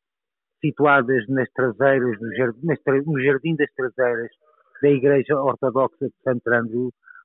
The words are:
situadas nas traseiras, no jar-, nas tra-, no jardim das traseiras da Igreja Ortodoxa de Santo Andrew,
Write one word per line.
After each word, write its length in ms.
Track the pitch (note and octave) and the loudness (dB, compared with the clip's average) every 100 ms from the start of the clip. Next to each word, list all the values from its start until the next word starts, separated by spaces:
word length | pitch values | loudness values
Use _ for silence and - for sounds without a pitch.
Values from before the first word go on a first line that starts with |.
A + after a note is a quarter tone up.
| _ _ _ _ _ _ | _ _ _ _ _ _
situadas 680 | D#3 - D3 C#3 B2 C3 G#2+ | -6 0 4 4 2 -2 0
nas 200 | C3+ A#2+ | -2 -2
traseiras, 680 | - B2 G2+ C#3 C3+ B2 G#2 | -2 -4 0 2 2 0 -4
no 140 | A2+ G#2+ | -6 -4
jar-, 180 | B2 A2+ | -4 -2
nas 180 | E3 C#3 | -4 -2
tra-, 180 | - C#3 | 0 -2
no 180 | D3+ C#3+ | 0 -2
jardim 320 | C3+ C3+ D#3+ D3+ | 0 0 -2 -2
das 180 | C#3+ | -4
traseiras 560 | - B2+ A#2 B2 A#2 A#2 - _ _ _ - | -4 -6 -2 -2 -2 -8 -14 _ _ _ 0
da 100 | C#3+ | 2
Igreja 460 | C#3 C#3+ C#3 C3 C#3+ | 4 4 2 2 0
Ortodoxa 680 | C3+ C3+ C3 A#2+ B2+ - C3+ | 0 -2 -2 0 -2 -4 -10
de 100 | - | -6
Santo 240 | C3 A#2+ A2+ | -4 -4 0
Andrew, 460 | A#2+ A2+ A#2 B2 - - - | 0 0 -4 -6 -10 -20 -20